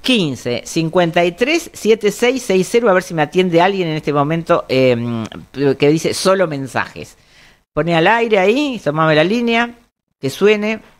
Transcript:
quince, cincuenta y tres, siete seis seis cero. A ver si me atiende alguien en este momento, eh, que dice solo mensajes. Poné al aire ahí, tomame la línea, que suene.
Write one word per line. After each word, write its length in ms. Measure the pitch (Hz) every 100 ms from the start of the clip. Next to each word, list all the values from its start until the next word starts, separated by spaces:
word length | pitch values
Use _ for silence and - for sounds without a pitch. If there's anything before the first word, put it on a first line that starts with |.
quince, 600 | - 247 160 123 123 120 -
cincuenta 600 | - 160 180 170 170 175
y 60 |
tres, 360 | 175 247 330 -
siete 380 | - 208 196 208
seis 320 | 196 240 254 -
seis 240 | 190 175
cero. 180 | 233 233
A 40 |
ver 100 | 185
si 100 | 185 165
me 80 |
atiende 360 | 147 180 185 165
alguien 300 | 180 196 170
en 80 | 156
este 160 | 151
momento, 520 | 143 143 165 160 170 -
eh, 260 | 131 131 120 120 117 110 - - 123 143 131
que 120 | 143
dice 240 | 160 156
solo 340 | 104 185 190 175
mensajes. 720 | 143 131 117 90 85 76 _ _ _ - _ _
Poné 220 | - 160 165
al 120 | 175
aire 300 | 226 233 208
ahí, 400 | 185 247 294 240
tomame 340 | - 151 160 151
la 80 | 165
línea, 460 | 233 233 226 233 240 _ _ _ _
que 80 | 135
suene. 500 | - 196 214 208 220 -